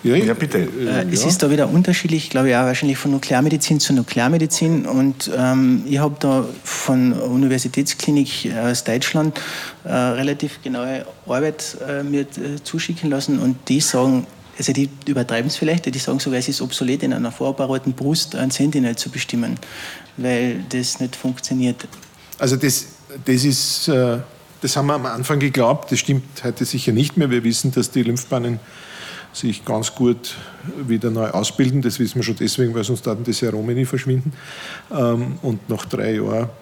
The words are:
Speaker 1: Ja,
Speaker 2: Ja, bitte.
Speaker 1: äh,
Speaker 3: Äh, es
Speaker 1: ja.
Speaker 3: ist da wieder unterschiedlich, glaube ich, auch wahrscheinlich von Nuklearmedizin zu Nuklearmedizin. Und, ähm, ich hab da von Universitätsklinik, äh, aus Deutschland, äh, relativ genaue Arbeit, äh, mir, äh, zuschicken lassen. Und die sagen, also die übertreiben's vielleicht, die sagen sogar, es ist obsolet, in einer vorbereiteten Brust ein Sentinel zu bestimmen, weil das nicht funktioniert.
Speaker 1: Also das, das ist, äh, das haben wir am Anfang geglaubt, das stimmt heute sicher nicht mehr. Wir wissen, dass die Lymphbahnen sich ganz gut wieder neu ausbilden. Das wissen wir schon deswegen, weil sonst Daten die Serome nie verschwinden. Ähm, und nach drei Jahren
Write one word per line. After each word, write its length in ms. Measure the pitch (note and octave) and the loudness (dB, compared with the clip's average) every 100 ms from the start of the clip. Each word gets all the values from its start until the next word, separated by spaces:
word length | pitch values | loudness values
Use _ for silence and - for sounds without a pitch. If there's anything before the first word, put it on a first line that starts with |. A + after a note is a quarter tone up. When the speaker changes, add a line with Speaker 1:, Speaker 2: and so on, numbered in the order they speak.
Speaker 1:
Ja, 120 | A#2 C#3+ | 4 4
Speaker 2:
Ja, 180 | A3 A3+ | 4 0
bitte. 240 | D3+ G2 | 0 0
Speaker 1:
äh, 420 | F2 - A#2+ G2+ | 0 -2 -2 0
Speaker 3:
Äh, 40 | F#2 | 0
es 120 | F2+ | 0
Speaker 1:
ja. 40 | C3 | 2
Speaker 3:
ist 160 | F3+ | 2
da 60 | D3 | 4
wieder 180 | D3 B2+ | 4 4
unterschiedlich, 640 | E3 F#3 F3 F3 D#3+ - | 4 4 2 2 -2 0
glaube 200 | C3+ C3 | 0 4
ich, 60 | B2 | 4
auch 60 | |
wahrscheinlich 360 | C3 B2+ D3 C3 | 2 2 0 0
von 140 | D3+ | 0
Nuklearmedizin 680 | C#3 - B2+ D3 D3+ - D3+ | 0 2 2 4 2 2 2
zu 140 | - | 4
Nuklearmedizin. 920 | C3+ A#2 - A#2+ E3 D#3 - D#3+ D#3+ D#2+ | 2 2 2 2 4 2 2 2 2 2
Und, 440 | B2+ C3+ C3+ - C3 | 2 2 2 -4 0
ähm, 480 | B2+ C3 C3 B2 A2+ | 2 4 6 4 2
ich 140 | C#3 | 2
hab 200 | D3 C#3+ | 2 0
da 240 | C#3+ C3 A#2 - | 2 2 0 -6
von 480 | - - - C3 B2+ | -8 -6 0 4 4
Universitätsklinik, 1300 | G#2 B2+ B2+ C3+ B2+ B2 B2+ C#3 - - D3 C3+ - - | 2 0 2 4 2 0 -2 -2 -2 2 2 2 -2 -4
äh, 140 | A2+ A#2 | -2 0
aus 120 | A#2+ - | 0 0
Deutschland, 520 | A#2 - D#3+ D#3 D3 - - - - | 0 0 0 0 -2 -8 -10 -12 -14
äh, 80 | - | -4
relativ 720 | B2+ B2+ B2 C#3 C#3+ D3 - | 0 0 0 -2 -2 -4 -6
genaue 420 | C3+ B2 B2 C3 - - - | -6 -4 -4 -6 -10 -16 -4
Arbeit, 480 | B2+ D3+ D3+ - - C3 | 0 0 -2 -8 -8 -6
äh, 180 | C#3+ | -4
mir, 180 | C#3+ C#3+ | -2 -2
äh, 420 | C#3 - C#3+ C#3+ | -2 -6 -6 -6
zuschicken 460 | - E3 - E3+ D#3 | -6 -6 -4 -2 0
lassen. 300 | C#3 C#3 C#3 | 0 0 2
Und 180 | B2+ B2+ - | 2 0 2
die 140 | C3+ | 2
sagen, 460 | D3+ B2+ C3 C3 - - - - | 2 2 4 4 0 -12 -20 -6
also 140 | C#3 | -2
die 180 | C#3 C#3 - - | 0 0 -2 -2
übertreiben's 500 | C#3 B2 A#2 B2+ - | -2 0 0 -2 0
vielleicht, 360 | D#3 E3+ E3 | 0 0 0
die 60 | C3 | -4
sagen 200 | B2+ C3+ | -2 -2
sogar, 200 | C#3+ B2+ | 0 -2
es 80 | B2+ | 0
ist 140 | C#3 | -2
obsolet, 420 | B2 - C3 C3 | -4 -2 0 0
in 80 | C3 | 0
einer 200 | B2+ A#2 | 0 -2
vorbereiteten 600 | - C3+ C3 C3 C3 C3 | -2 -4 -2 -2 0 -2
Brust 420 | B2+ C3+ D#3+ - - | -2 0 0 -2 -2
ein 160 | C3 | -2
Sentinel 440 | C3 C#3+ D3+ B2 A#2 | 2 2 4 2 0
zu 140 | - | -6
bestimmen, 460 | B2+ - A#2+ A#2 A#2 - - - - - - | -6 -4 -2 -2 -4 -8 -14 -14 -14 -18 -6
weil 480 | B2+ B2 B2 A2+ F#2 | -2 0 0 -2 -4
das 300 | B2+ B2 - | -4 -4 -4
nicht 140 | B2+ - | -6 -4
funktioniert. 680 | C3 B2+ - C3 B2+ A#2+ - - - - - - | -4 -4 -2 0 0 0 -8 -16 -20 -20 -20 -2
Speaker 1:
Also 160 | C3+ C3 | 2 2
das, 300 | D3 B2+ - - - C3+ C3 | 2 0 -4 -16 -20 -10 0
das 180 | B2+ | 2
ist, 460 | C#3 C3+ - - - | 4 2 0 -2 2
äh, 300 | C#3 B2 A#2 C3 - - - | 2 2 0 -6 -16 -20 -8
das 160 | C3 - | -4 0
haben 100 | C#3+ | 0
wir 60 | |
am 120 | D3 A#2+ | 0 -2
Anfang 320 | A#2 B2+ D3 | -4 0 2
geglaubt, 520 | C#3 C3 A#2 D3 - | 2 4 4 4 0
das 80 | B2+ | -2
stimmt 240 | - C#3 - - | 2 0 0 -8
heute 200 | B2 A#2 | -6 -4
sicher 300 | B2 C3 C3 | -2 -2 2
nicht 240 | A2+ D3 - | 2 2 2
mehr. 120 | C#3+ | 2
Wir 140 | B2 | 2
wissen, 280 | A#2 A2+ C#3 | 2 2 0
dass 180 | B2+ A#2 | 0 0
die 120 | C3 | 0
Lymphbahnen 560 | A#2 B2 - C3 A#2+ A#2 - - - - - - - | 0 0 -2 -2 -2 -4 -8 -20 -18 -16 -14 -16 -14
sich 300 | - A#2+ G#2 | -6 -4 -4
ganz 300 | - A2 A2 | -2 -2 -4
gut 420 | - B2 A#2+ - - - - C#3+ F3+ C3 | 2 2 2 -4 -12 -16 -14 -12 -10 -2
wieder 240 | A2+ A#2 | 0 0
neu 180 | A2+ A2 | -2 -2
ausbilden. 520 | F2+ G#2+ - C3 C3+ | -2 -2 0 2 2
Das 180 | A#2+ - | 0 0
wissen 160 | A#2 B2+ | -2 -2
wir 80 | |
schon 120 | A2+ G#2+ | -2 -2
deswegen, 360 | A2 - B2 | -2 0 0
weil 100 | A2+ | 0
sonst 220 | G#2 A2+ - | -2 -2 -2
Daten 180 | G#2+ | -4
die 100 | A#2 | -2
Serome 400 | A2 A#2+ G#2+ A2 | -2 -2 -2 -2
nie 120 | A#2+ C3 | -2 0
verschwinden. 480 | C3+ C3+ C3 C3 - - - - - - | -2 0 0 0 -6 -14 -14 -14 -14 -8
Ähm, 460 | F3 A#2+ A#2 B2+ C3 | -2 0 0 -2 -4
und 280 | C#3+ A2 - | -4 -4 -4
nach 160 | A2 - | -6 -4
drei 300 | - G#2 A2 | -4 -2 -2
Jahren 340 | G#2 A2 A#2 - | -2 -2 -4 -8